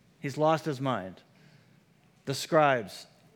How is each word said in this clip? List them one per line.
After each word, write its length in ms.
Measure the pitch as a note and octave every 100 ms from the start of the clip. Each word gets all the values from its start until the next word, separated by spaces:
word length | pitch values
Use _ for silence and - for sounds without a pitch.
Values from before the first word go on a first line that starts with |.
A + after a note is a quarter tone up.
| _ _
He's 180 | C#3+ C#3
lost 260 | D3+ D#3+
his 160 | D#3+ C3
mind." 400 | C3+ A2+ F#2 F2+ _ _ _ _ _ _ _ _ _ _
The 100 | -
scribes, 720 | C3+ - D#3+ D3 B2+ F#2 - - _ _